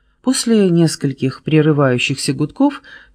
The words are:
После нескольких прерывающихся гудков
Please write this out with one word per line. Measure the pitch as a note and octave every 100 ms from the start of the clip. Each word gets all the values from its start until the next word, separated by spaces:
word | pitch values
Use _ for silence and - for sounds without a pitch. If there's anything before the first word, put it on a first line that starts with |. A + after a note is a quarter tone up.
| _ _
После | - B3+ - A3+ F#3+
нескольких | E3+ E3 D#3 C#3+ C3 C3 -
прерывающихся | - D#3 D3+ C#3+ C#3 B2 - C3+ -
гудков | C#3 D3+ - C#4 C#4 - - -